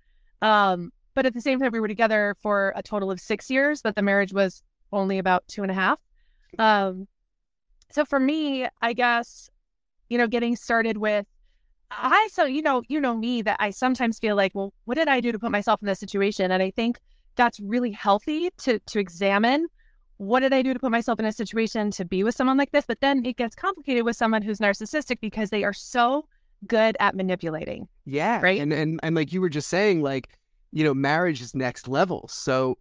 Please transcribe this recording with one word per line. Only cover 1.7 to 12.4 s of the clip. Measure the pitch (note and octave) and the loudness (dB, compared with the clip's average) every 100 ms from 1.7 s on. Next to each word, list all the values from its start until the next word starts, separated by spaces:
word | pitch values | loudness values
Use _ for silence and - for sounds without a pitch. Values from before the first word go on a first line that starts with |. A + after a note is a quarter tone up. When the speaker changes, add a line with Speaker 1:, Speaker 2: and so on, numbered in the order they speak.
Speaker 1:
we | A3+ | -2
were | G#3+ | -4
together | G#3+ A3+ G#3+ G#3 G3+ | 0 2 2 0 -2
for | G#3+ G3+ G3 G3 | 0 0 0 -2
a | |
total | - G#3+ G3 | -6 -4 -4
of | F#3 | -6
six | - G#3 - | -4 -6 -2
years, | C4 C#4+ D4+ | 0 2 0
but | A3+ G3+ | -2 0
the | |
marriage | G3+ G3 G3 | 2 2 2
was | G3 F#3+ - _ _ - | 2 0 -2 _ _ -6
only | G3+ G3 F#3+ | -2 0 0
about | F#3 F3+ - | 2 0 0
two | - | -6
and | G3 | -4
a | F#3+ | 0
half. | F#3+ D4+ _ _ _ _ _ - | 0 0 _ _ _ _ _ 0
Um, | A3 G#3 G3 F#3 G3 _ _ _ _ _ _ _ _ | 4 4 2 -4 -12 _ _ _ _ _ _ _ _
so | - D4 | -4 0
for | C#4 | 2
me, | C4 D#4 D4 C4+ B3+ - | 0 0 -2 -4 -6 -4
I | A#3 | -4
guess, | A#3+ A#3+ A#3 A#3 - - _ _ _ _ _ - | 0 2 0 -2 -12 -20 _ _ _ _ _ -4
you | A#3+ | 0
know, | A#3 | 2
getting | A#3+ A#3+ A#3+ | 0 -2 -4
started | - A#3 A3+ A3 | 0 0 0 0
with, | G#3+ G#3 G3+ _ _ _ _ _ - | 0 -2 -4 _ _ _ _ _ -16
I, | A3 B3+ F4 A4 | -6 2 2 2
so, | - | 0